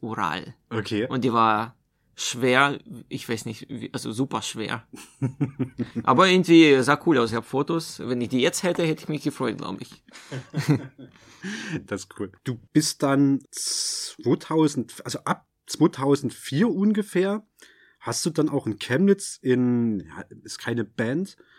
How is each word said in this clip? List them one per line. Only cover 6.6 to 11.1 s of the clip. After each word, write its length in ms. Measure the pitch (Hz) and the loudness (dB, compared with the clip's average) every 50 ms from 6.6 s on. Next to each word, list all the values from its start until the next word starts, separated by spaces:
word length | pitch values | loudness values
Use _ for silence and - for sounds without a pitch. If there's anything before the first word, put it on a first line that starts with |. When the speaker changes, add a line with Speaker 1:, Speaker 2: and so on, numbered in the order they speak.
| 160 147 139 131 | 10 10 8 6
Speaker 1:
sah 180 | 123 135 147 143 - | 4 2 0 2 2
cool 120 | 170 151 127 | 2 4 4
aus. 120 | 117 107 | 2 0
Ich 60 | 113 | -2
hab 80 | 113 110 | -4 -6
Fotos, 540 | - - 135 143 - 170 165 156 - - - | -4 -4 -4 -2 -2 -4 -4 -4 -8 -12 -10
wenn 220 | 85 120 127 123 | -6 -6 -4 -4
ich 80 | 120 101 | -4 -2
die 120 | 127 127 | 0 2
jetzt 220 | 127 170 - - | 2 2 0 0
hätte, 220 | - 175 175 - 170 | -2 -2 0 0 0
hätte 180 | 160 151 - | -2 -2 -4
ich 60 | - - | -4 -8
mich 160 | 151 147 - | -6 -4 -4
gefreut, 340 | 151 - - 131 117 101 - | -6 -4 -4 -4 -4 -4 -4
glaub 220 | - - 95 - | -8 -8 -10 -10
ich. 100 | - - - - _ _ - - - - 139 131 - - - 165 - - | -12 -16 -18 -20 _ _ -20 -20 -16 -12 -12 -12 -12 -8 -6 -4 0 2
<laughs> 140 | 143 - - 135 _ - 131 - | 0 0 0 -6 _ -20 -20 -20